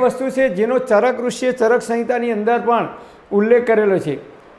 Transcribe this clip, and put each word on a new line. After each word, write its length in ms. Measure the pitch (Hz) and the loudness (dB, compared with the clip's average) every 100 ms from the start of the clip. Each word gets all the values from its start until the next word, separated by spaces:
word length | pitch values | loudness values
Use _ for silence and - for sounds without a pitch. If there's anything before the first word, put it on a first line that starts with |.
વસ્તુ 260 | 247 240 262 262 | 2 0 -4 0
છે 140 | 262 180 | 0 0
જેનો 220 | 220 254 247 | -2 -2 2
ચરક 340 | 208 247 247 | 2 2 0
ઋષિએ 300 | 247 240 254 | -4 -4 -2
ચરક 280 | 247 226 247 226 | 0 2 2 0
સંહિતાની 480 | 233 233 247 233 214 | -4 -2 -2 -2 -2
અંદર 220 | 214 240 233 | 0 0 0
પણ 240 | 233 156 - - - - | 0 -2 -8 -20 -20 -4
ઉલ્લેખ 340 | 202 220 240 233 | 0 4 4 4
કરેલો 320 | 220 208 180 151 | 2 2 0 -2
છે? 140 | 135 - - - | -8 -10 -20 -20